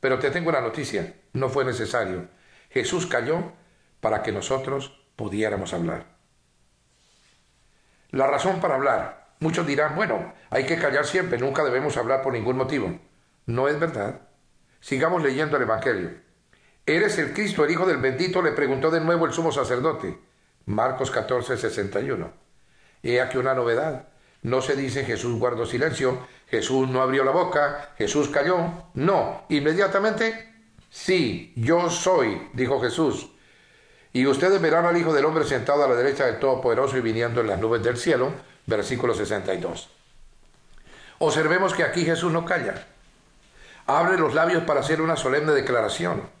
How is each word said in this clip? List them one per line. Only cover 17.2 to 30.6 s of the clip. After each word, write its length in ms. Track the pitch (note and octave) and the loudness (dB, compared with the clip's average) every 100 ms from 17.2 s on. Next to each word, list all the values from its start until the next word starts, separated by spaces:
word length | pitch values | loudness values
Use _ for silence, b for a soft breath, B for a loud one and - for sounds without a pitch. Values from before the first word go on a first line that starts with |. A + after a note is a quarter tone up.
| D3 | -4
Cristo, 300 | C#3+ G#3 - | -2 -4 2
el 80 | D3+ | 2
Hijo 120 | E3+ | 2
del 140 | F#3 D3 | 2 2
Bendito?", 420 | C3 B2+ F3+ F3+ | 2 0 0 2
le 120 | E3 | 0
preguntó 380 | D3 C#3 C3 D#3 | 2 0 2 2
de 100 | E3 | 2
nuevo 260 | D#3+ E3+ E3 | 2 2 2
el 80 | |
sumo 180 | - E3 | 0 -2
sacerdote. 680 | C#3 B2+ B2 D3 D3+ F2+ - _ b b b | 0 0 0 0 -2 -8 -10 _ b b b
Marcos 460 | - G#2 B2 C3 C3 | -6 -2 0 0 -2
catorce, 480 | - A2 B2+ A2+ B2+ | -2 -2 -2 -2 -2
sesenta 420 | A2+ G#2+ G2 G2 | -2 -2 -4 -2
y 100 | C3+ | -4
uno. 220 | B2 - - _ _ b b b b | -4 -6 -12 _ _ b b b b
He 180 | - B2 | -2 0
aquí 160 | B2+ C3+ | 0 0
una 160 | B2+ | 0
novedad. 560 | C3 A#2+ A#2 D#3 C3 - b b b | 0 2 2 0 -6 -12 b b b
No 220 | A#2 B2+ | -2 -2
se 120 | C3 | 0
dice: 300 | C#3 C3+ C3+ | -2 -2 -4
"Jesús 340 | B2+ A2+ A#2+ A#2 | -4 -4 -4 -2
guardó 280 | B2 A#2 A#2 | -2 -2 -4
silencio, 520 | A#2+ D#3 C3 C3 B2+ B B B | 0 -2 0 0 -2 B B B
Jesús 400 | A#2 - C3 C3 | -4 0 2 2
no 140 | B2+ | 2
abrió 200 | B2+ C3+ | 2 2
la 100 | C3+ | 2
boca, 580 | D#3 F3+ D3 C#3+ C#3+ - - | 2 2 2 0 -2 -12 -4
Jesús 320 | G#2 C#3+ D3 | -2 0 0
calló". 560 | D3 C#3+ F3+ E3 - - | 0 2 0 0 -6 -12
No, 500 | - D3+ F#3+ - - - | -2 0 2 0 -4 -2
inmediatamente: 1040 | D3+ C#3+ E3 G3 G3 G#3 G#3+ A3+ A3 - - | 0 2 2 2 2 0 0 -2 -2 -12 -20